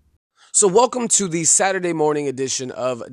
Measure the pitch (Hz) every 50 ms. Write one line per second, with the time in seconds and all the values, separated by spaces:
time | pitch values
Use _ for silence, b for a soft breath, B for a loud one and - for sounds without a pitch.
0 | _ _ _ _ _ _ _ b b b b - 208 190 175 233 254 226 - 247
1 | 233 208 - - 202 170 156 170 160 - - - 196 196 190 190 180 175 165 156
2 | 151 151 147 147 147 139 131 123 135 127 - - 131 127 - - 123 127 127 117
3 | - -